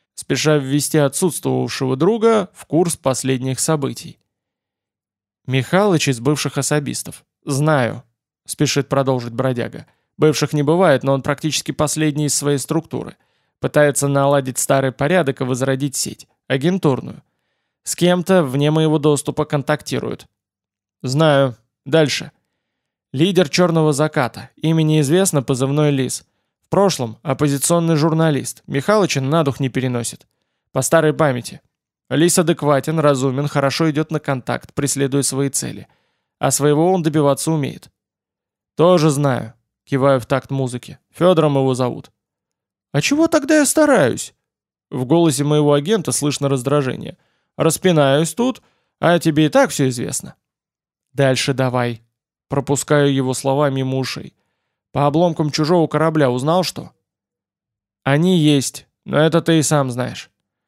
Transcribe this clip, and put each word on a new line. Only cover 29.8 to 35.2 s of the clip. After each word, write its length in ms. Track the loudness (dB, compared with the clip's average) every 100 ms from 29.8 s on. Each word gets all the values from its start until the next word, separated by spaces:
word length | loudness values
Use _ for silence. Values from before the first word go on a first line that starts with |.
| -4 -4 -6 -12 _ _ _ _ _
По 100 | -4
старой 320 | 0 2 2
памяти. 480 | 2 0 0 -6 -16 _ _ _ _ -4
Лис 280 | 2 2 2
адекватен, 600 | 0 0 2 0 0 0
разумен, 480 | 2 2 0 -2 -2
хорошо 420 | 0 0 0 0
идёт 200 | 0 -2
на 80 | -4
контакт, 540 | -4 -6 -4 -8 -8
преследуя 480 | -6 -4 -2 -2 -2